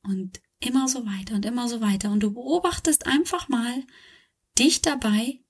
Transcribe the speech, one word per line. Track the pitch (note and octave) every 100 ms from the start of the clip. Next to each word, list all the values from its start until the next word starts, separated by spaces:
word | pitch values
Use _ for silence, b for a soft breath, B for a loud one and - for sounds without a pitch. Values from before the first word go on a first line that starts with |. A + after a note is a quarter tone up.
Und | G3 F#3+ F#3 - _ _
immer | B3 B3+ C4
so | C4 A3
weiter | G3 F#3+
und | G#3
immer | G#3 A#3+ A#3+
so | A#3
weiter. | G#3+ G3 G#3
Und | G#3
du | G#3+
beobachtest | A3 C4 E4+ F4 - D#4+ D4 -
einfach | C#4 - F4+ -
mal | B3 A#3+ B3 B3+ b b b b _ _ -
dich | C4+ -
dabei | E4 C4+ A3 G#3 A#3+ C4+